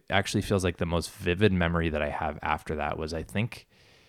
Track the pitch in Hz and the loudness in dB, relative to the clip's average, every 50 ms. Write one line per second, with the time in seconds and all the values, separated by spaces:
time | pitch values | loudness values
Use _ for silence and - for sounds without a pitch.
0 | _ _ 87 98 98 - - 107 - - 104 95 92 90 82 - 90 82 87 85 | _ _ 0 0 0 2 0 -2 0 2 2 2 2 0 0 0 -2 0 0 0
1 | 78 - - - 92 90 87 92 107 104 95 90 85 82 85 85 82 82 76 76 | -2 -4 -10 -4 0 0 2 4 4 4 4 4 2 4 2 2 2 2 0 0
2 | 76 73 76 - 80 76 76 78 - 78 76 76 - - 80 76 71 76 - - | -2 -2 -2 -4 -4 -4 -6 -4 -2 -2 -2 -2 -2 -6 -4 -2 -2 -2 -2 -4
3 | 80 78 82 80 85 - - 98 117 123 - - - _ _ _ - - - - | -4 -6 -6 -6 -8 -4 -2 -2 -2 -2 -4 -12 -20 _ _ _ -20 -20 -20 -20
4 | _ | _